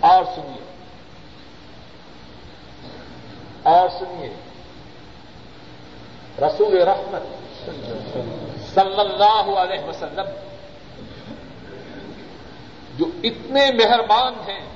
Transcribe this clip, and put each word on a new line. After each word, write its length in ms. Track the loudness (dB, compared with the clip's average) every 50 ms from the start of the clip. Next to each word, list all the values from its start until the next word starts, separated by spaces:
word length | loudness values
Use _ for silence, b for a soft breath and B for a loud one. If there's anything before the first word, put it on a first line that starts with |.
| 8
اور 220 | 8 8 8 6 4 -4
سنیے، 300 | -8 -10 -12 -12 -14 -16 -16 -18 -18 -18 -20 -20 -20 -20 -20 -20 -20 -20 -20 -20 -20 -20 -20 -20 -20 -20 -20 -20 -20 -20 -20 -20 -20 -20 -20 -20 -20 -20 -20 -20 -20 -18 -20 -20 -20 -20 -20 -20 -18 -18 -16 -16 -16 -18 -18 -18 -18 -18 -18 -18 -18 -18 -18 -18 -2 4 6
اور 200 | 6 8 6 6
سنیے، 380 | 2 -4 -8 -8 -8 -10 -10 -10 -10 -12 -16 -18 -18 -20 -20 -20 -20 -20 -20 -20 -20 -20 -20 -20 -20 -20 -20 -20 -20 -20 -20 -20 -20 -20 -20 -20 -20 -18 -18 -18 -18 -18 -18 -18 -18 -18 -18 -16 -4 0
رسول 360 | 2 2 4 4 4 6 6 6 6
رحمت 420 | 6 4 2 0 -6 -6 -8 -8 -8 -12 -14 -14 -16 -16 -14 -12 -12 -12 -10 -10 -10 -10 -8 -10 -8 -8 -6 -6 -6 -8 -10 -10 -10 -12 -12 -12
صلی 340 | -2 4 4 4 4 4 2
اللہ 460 | 0 0 4 6 6 6 8 6 4 2 2
علیہ 260 | 2 2 0 0 -4 -6
وسلم 440 | -8 -8 -8 -8 -8 -6 -6 -6 -6 -8 -10 -12 -14 -16 -16 -18 -18 -18 -18 -18 -18 -18 -16 -16 -16 -16 -16 -16 -16 -16 -16 -16 -18 -18 -18 -16 -16 -16 -16 -16 -16 -16 -16 -14 -14 -16 -16 -16 -18 -18 -18 -18 -18 -18 -18 -18 -18 -18 -18 -18 -16 -2 -2
جو 80 | -2 0 0 -4 -4
اتنے 400 | -4 -4 -4 -10 0 4 4 6 6 6
مہربان 600 | 6 6 6 6 4 4 4 4 4 4 2 -2 -6 -10 -10
ہیں 160 | -10 -10 -10 -14 -16